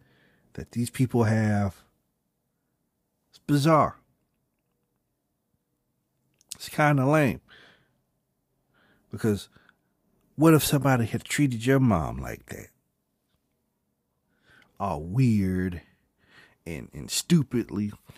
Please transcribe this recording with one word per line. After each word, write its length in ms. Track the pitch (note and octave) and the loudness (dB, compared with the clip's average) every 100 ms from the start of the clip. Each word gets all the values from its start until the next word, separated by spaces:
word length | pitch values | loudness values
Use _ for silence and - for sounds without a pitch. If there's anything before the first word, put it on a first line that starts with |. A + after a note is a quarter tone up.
| _ _ _ _ _ - | _ _ _ _ _ -18
that 160 | - | -12
these 180 | A#2 A#2+ | -8 -6
people 340 | - B2+ A#2+ | -2 0 2
have, 580 | A2 A2 G#2+ G#2 G2+ - _ _ _ _ _ _ _ _ _ _ _ _ _ _ _ | 2 2 0 0 -2 -6 _ _ _ _ _ _ _ _ _ _ _ _ _ _ _
it's 80 | _ - | _ -2
bizarre. 500 | D3 C#3+ D#3 A2 - _ _ _ _ _ _ _ _ _ _ _ _ _ _ _ _ _ _ _ _ _ _ _ _ _ - | 0 4 4 2 -4 _ _ _ _ _ _ _ _ _ _ _ _ _ _ _ _ _ _ _ _ _ _ _ _ _ -18
It's 120 | - | -10
kinda 380 | - D3+ C#3+ C3 | -2 2 2 2
lame. 340 | D#3 C#3 C2+ - - - _ _ _ _ _ _ _ _ _ _ _ _ _ _ | 2 0 -2 -10 -20 -20 _ _ _ _ _ _ _ _ _ _ _ _ _ _
Because 380 | A2+ A2 G2+ - _ _ _ _ _ _ _ _ | -4 -2 -2 -6 _ _ _ _ _ _ _ _
what 200 | - D#3 | 2 6
if 100 | D#3+ | 6
somebody 420 | - D3 C3+ B2+ A2+ | 4 0 2 0 0
had 180 | A#2 | -6
treated 400 | - - D3 A#2+ | -6 -2 -2 0
your 140 | A#2 C3+ | 0 2
mom 380 | B2+ F#2 C#2 B1 | 4 2 0 -6
like 280 | A#1+ A1 - | -10 -12 -14
that? 220 | - - _ _ _ _ _ _ _ _ _ _ _ _ _ _ _ _ _ _ _ _ - | -16 -16 _ _ _ _ _ _ _ _ _ _ _ _ _ _ _ _ _ _ _ _ -8
All 220 | G2+ D2 | -6 -6
weird 800 | E2 G#2+ B2+ G#2+ F#2+ F#2 F#2 E2+ - _ _ _ _ - - _ - | -4 0 2 2 0 -2 -4 -6 -14 _ _ _ _ -20 -20 _ -14
and, 220 | D#2+ G1+ | -12 -12
and 180 | D2+ B1 | -14 -10
stupidly, 840 | - - E3+ C3 A#2+ - G2 G#2 - - | -8 0 0 0 -4 -4 -6 -8 -10 -20